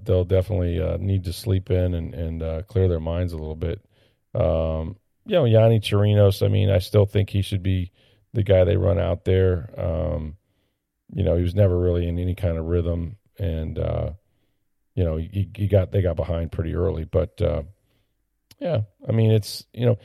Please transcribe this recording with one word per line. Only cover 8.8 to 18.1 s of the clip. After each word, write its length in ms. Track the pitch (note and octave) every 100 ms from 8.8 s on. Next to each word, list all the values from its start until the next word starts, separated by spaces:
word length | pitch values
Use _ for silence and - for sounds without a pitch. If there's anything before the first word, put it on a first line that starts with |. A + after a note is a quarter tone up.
| F#2 F2+
out 260 | F2 F2
there. 460 | - F#2+ F#2+ F2+ - -
Um, 580 | F2+ E2 E2 D#2+ D#2+ E2 _ _ _ _ _ _ _
you 100 | -
know, 100 | F2
he 80 | E2+
was 120 | F2
never 240 | F2+ G2+ F2+
really 280 | F2+ F2 E2+
in 120 | E2+
any 160 | F2+
kind 240 | F2+ F#2 E2
of 80 | D#2+
rhythm, 500 | F2 E2+ E2+ E2 G#2 _ -
and, 400 | F#2 D#2+ D#2+ D#2
uh, 320 | D#2+ D#2+ D#2 D#2 _ _ _ _ _ _ _
you 80 | -
know, 140 | F2 D#2+
he, 320 | E2 G2 F2 F2+
he 100 | G2+
got, 240 | G2 F2+
they 100 | G2+
got 120 | F2+
behind 380 | D#2+ E2 E2+ E2
pretty 220 | - E2
early. 300 | E2 F2 D#2+
But, 360 | D#2+ E2 E2 -
uh, 220 | E2+ D#2 D#2+ - _ _ _